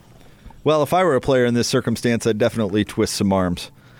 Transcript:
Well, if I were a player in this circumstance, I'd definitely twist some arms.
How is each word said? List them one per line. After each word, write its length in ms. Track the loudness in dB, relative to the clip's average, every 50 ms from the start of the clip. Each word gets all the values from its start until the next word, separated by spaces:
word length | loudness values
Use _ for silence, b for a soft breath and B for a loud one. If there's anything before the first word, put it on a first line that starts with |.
| B B B B B B B B B B B B
Well, 220 | B 0 2 2 2
if 80 | 2
I 100 | 2 2
were 140 | 2 2 0
a 40 | 0
player 240 | 0 2 2 2 2
in 100 | 2 2
this 120 | 0 0
circumstance, 580 | 0 0 0 0 -2 -2 -2 0 0 0 0 0
I'd 140 | 0 0 2
definitely 460 | 0 0 0 -2 -4 -2 0 0 -2
twist 300 | -2 -2 -2 -2 -2 -2
some 180 | -2 0 2
arms. 400 | 2 2 0 0 -2 -6 -8 -14 -18 B B B B